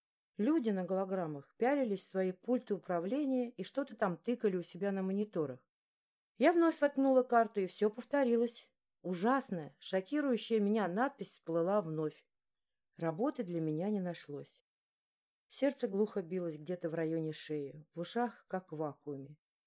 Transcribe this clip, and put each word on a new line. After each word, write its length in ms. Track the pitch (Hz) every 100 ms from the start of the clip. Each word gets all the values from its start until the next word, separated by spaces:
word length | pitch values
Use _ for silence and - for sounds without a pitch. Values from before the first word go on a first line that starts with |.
| _ _ _ -
Люди 320 | 220 320 220
на 140 | 190
голограммах 720 | 175 190 190 190 160 143 - -
пялились 440 | 240 285 240 190
в 100 | -
свои 220 | 190 185
пульты 420 | 180 - 247 -
управления 760 | 190 - 175 180 269 277 254 240
и 120 | -
что-то 320 | 185 - 277
там 220 | - 202 165
тыкали 400 | - 247 214 185
у 60 |
себя 280 | 170 175 202
на 140 | 196
мониторах. 560 | 190 196 214 - 147 123 _ _ _ _ _ _ _ -
Я 160 | 294
вновь 280 | 339 330 330
воткнула 420 | 285 277 269 262
карту, 380 | 247 233 226 208
и 80 | 185
все 220 | - 208
повторилось. 800 | 214 - 285 247 233 233 - - _ _ _
Ужасная, 720 | 175 180 214 269 262 175 143 -
шокирующая 800 | - 190 190 294 285 226 - 220
меня 300 | 202 220 180
надпись 420 | 185 269 - 185
всплыла 500 | - - 165 170 208
вновь. 460 | 160 156 156 - _ _ _ _ _ _ _ -
Работы 480 | 165 160 277 -
для 160 | 185 170
меня 280 | 156 151 196
не 120 | 208
нашлось. 640 | 180 165 - 143 143 - _ _ _ _ _ _ _ _ _
Сердце 400 | - 277 - 226
глухо 360 | 196 208 202
билось 360 | 165 185 170 151
где-то 320 | 151 180 165
в 40 |
районе 380 | 160 160 165 156
шеи, 540 | 151 - 151 139 147 -
в 60 | 165
ушах 440 | 175 233 240 - -
как 240 | 185 -
в 60 | 151
вакууме. 580 | 151 135 147 139 135 151 _ _